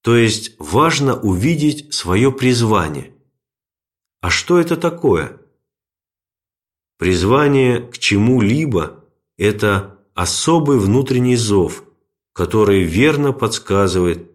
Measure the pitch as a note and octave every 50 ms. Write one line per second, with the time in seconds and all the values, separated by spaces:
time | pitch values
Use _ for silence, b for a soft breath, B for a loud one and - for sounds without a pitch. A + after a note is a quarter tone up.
0 | _ A#2 A#2 A#2+ A#2 A2 G#2+ - - - _ _ - - F2 B2 D3+ E3 D3 C3+
1 | C#3+ C3+ A#2 - - G#2 F#2 F2+ A2 D#3 E3+ D3+ D3+ D3+ D3 - - - - -
2 | - E2+ F2+ G#2 B2+ C3+ C3 C3 B2 B2+ B2 A2+ A#2 G#2+ G#2+ G2 E2 D2+ D2 C#2
3 | C2 - - _ _ _ _ _ _ _ _ _ _ _ _ _ _ _ _ _
4 | _ _ _ _ - F2 - - - - F3 F3 E3 E3+ F3 E3 F3 E3+ E3 E3+
5 | - C3+ F#2 D#2+ D2 - - - _ _ _ _ _ _ _ _ _ _ _ _
6 | _ _ _ _ _ _ _ _ _ _ _ _ _ _ _ _ _ _ _ _
7 | E2+ F2+ F#2 E2+ F2+ G2+ B2+ C#3+ D3+ C#3+ C#3+ C3+ C3 B2 A#2+ - - - - -
8 | - - G#2 G2+ G#2+ B2 B2+ B2+ G#2+ G2 A#2+ D3 D#3+ C#3+ A2 E2+ D2+ D2 - -
9 | _ _ _ _ _ _ _ - F#2 G#2+ G2+ G#2 G#2+ G#2 G2 F#2+ - - - _
10 | _ _ _ - F#2 - - - - D#3 E3 E3+ D3 C#3+ C#3 A#2+ G2 F#2+ G#2+ C3+
11 | C3+ C3+ C3 B2 B2 B2 B2 A#2 A2+ G#2 G2+ F#2+ E2+ D2+ - - - _ _ _
12 | _ _ _ _ _ _ _ - F2+ - - A2 G#2+ G2+ G2+ F#2+ F2+ E2 D#2+ G2+
13 | C3 D#3 D3+ C#3+ D3 C#3 B2+ - A#2+ A2 - - - - G2 G2 G2+ F#2 F2+ F#2
14 | F2+ F2 E2 E2+ - -